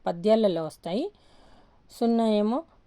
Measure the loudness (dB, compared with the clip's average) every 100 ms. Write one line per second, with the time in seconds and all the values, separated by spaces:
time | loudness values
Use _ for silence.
0 | -6 -2 2 4 4 0 -6 -10 -6 -6
1 | -6 -10 _ -20 -20 -20 _ _ _ -4
2 | 0 0 2 2 0 -2 -6 _